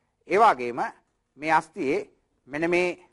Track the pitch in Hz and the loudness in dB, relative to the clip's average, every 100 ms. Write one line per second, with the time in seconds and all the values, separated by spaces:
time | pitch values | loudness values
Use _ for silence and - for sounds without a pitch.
0 | _ _ - 196 220 143 120 123 202 - | _ _ -2 4 4 2 -2 -6 -8 -10
1 | _ _ _ - 151 160 160 208 139 170 | _ _ _ -10 0 0 0 -6 -4 -4
2 | - _ _ _ - 143 165 175 180 170 | -6 _ _ _ -12 -6 -2 0 -2 -4
3 | _ | _